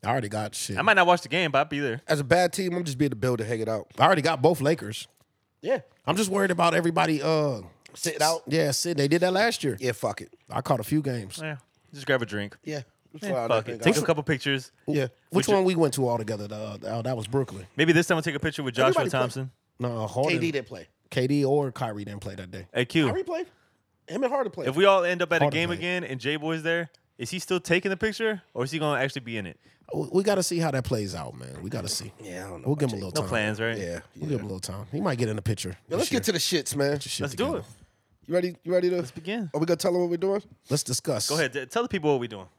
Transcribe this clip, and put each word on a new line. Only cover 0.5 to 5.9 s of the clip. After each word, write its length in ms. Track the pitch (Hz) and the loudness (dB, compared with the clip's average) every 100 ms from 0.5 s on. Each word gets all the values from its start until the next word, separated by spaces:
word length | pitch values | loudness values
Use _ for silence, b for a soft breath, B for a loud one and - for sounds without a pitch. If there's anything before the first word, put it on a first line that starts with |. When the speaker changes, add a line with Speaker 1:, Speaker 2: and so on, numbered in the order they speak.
| - | -6
Speaker 1:
shit. 220 | - 98 | -6 0
Speaker 2:
I 40 | |
might 120 | 190 202 | 4 6
not 120 | 175 | 8
watch 140 | 175 | 6
the 80 | - | 4
game, 220 | 160 170 | 0 2
but 80 | 139 | 2
I'll 60 | 151 | 2
be 140 | 143 | -2
there. 220 | 143 113 - | -2 -4 -2
Speaker 3:
As 120 | 156 | -2
a 40 | |
bad 300 | 135 180 180 | 4 4 4
team, 220 | - 185 175 | 0 -2 -2
I'm 80 | |
just 140 | 170 127 | -4 0
being 120 | 143 | 0
the 60 | 117 | 2
build 240 | 127 123 | 0 0
to 60 | 110 | -2
hang 140 | 117 | -2
it 60 | 110 | -2
out. 180 | 110 - - | -4 -6 4
Speaker 1:
I 80 | 143 | 6
already 160 | 185 | 6
got 200 | 247 160 | 4 4
both 200 | 143 175 | 4 6
Lakers. 460 | 135 160 104 110 - _ _ _ _ _ | 2 0 -2 -10 -12 _ _ _ _ _
Speaker 3:
Yeah. 180 | 165 262 - | -2 -2 -4